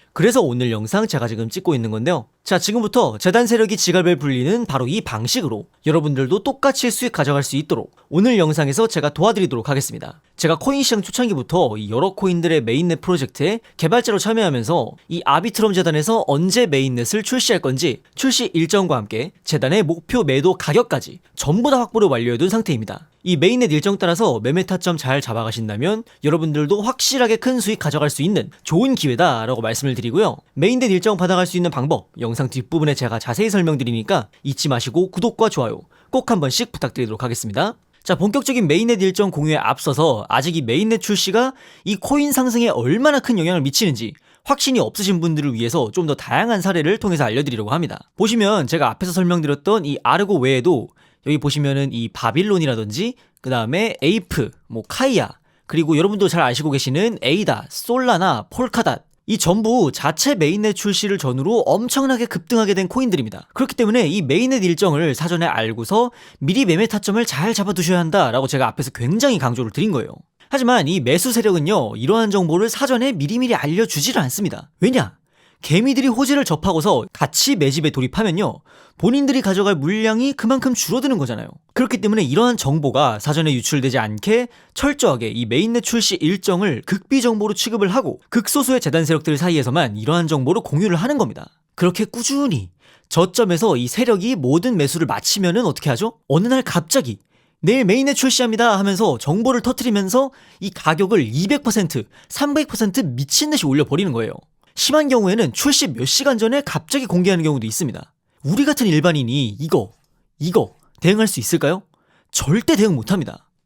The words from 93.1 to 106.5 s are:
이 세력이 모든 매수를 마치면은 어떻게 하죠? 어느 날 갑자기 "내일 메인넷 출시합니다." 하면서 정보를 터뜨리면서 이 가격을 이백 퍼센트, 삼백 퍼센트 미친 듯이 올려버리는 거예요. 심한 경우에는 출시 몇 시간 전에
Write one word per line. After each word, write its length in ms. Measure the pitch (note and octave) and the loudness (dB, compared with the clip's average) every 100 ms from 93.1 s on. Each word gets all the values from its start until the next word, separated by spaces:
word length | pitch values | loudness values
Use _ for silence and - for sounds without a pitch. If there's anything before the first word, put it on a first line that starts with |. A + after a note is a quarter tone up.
| - F3+ - A3 E3+ A3+ C3 | 0 2 2 0 2 2 0
이 100 | B2 | 0
세력이 500 | - A#3+ G#3 G#3 B3 | -2 0 0 0 -2
모든 400 | B2+ D#3 A#3+ G#3 | 2 2 2 0
매수를 300 | C#3+ E3 D#3 | 0 0 -2
마치면은 580 | G#2 - G3+ F3+ F#3 | -2 -2 0 0 2
어떻게 260 | A3 - D3+ | 0 -2 -2
하죠? 280 | A#2 A3 - _ | -2 -2 -6 _
어느 200 | D3+ A3+ | 0 2
날 140 | C4 | 0
갑자기 560 | - F3 E3+ F3+ C3 G#2 _ _ _ _ | 0 -4 0 0 0 -8 _ _ _ _
"내일 240 | D#3+ B3+ | 2 4
메인넷 300 | G#3 A3+ C4+ | 4 4 2
출시합니다." 640 | C#4 C4 - B3 A3 A#3+ G3 | 2 0 2 0 2 2 4
하면서 380 | G3 F#3+ G#3+ B2 | 0 2 0 0
정보를 440 | - F3+ A#3+ A#3+ | -2 0 2 2
터뜨리면서 680 | A#3+ B3+ A#3+ G#3 F#3+ A#3+ C4+ - - _ | 0 -2 0 0 2 0 0 -4 -20 _
이 100 | F3+ | -10
가격을 580 | - D#3+ D#3+ F#3+ G#3+ A#2 | -4 -2 0 2 2 2
이백 300 | B2 F#3+ D4 | -2 0 0
퍼센트, 420 | - G#3+ E3+ B2+ G#2 _ _ | 0 0 0 -2 -8 _ _
삼백 400 | - D4 D4 D4+ | -4 -2 0 -2
퍼센트 320 | - G#3+ F#3+ | -2 -2 0
미친 500 | F#3 B2 C#3 - D4+ | -2 -4 -2 -2 0
듯이 140 | D4+ | 0
올려버리는 460 | D3+ C#3 C#3 C#3+ G3 | 2 0 2 0 -2
거예요. 200 | A#2 A2 - - _ _ | -2 -4 -8 -18 _ _
심한 340 | - - D4+ D4 | -4 0 2 4
경우에는 440 | B3+ F#3+ A3 E3+ | 2 2 2 0
출시 360 | G#2 C#4+ C#4 C4+ | 0 0 2 0
몇 180 | A#2 C3 | -2 -2
시간 320 | - C#4 A#3+ | 0 0 0
전에 240 | A3 | 0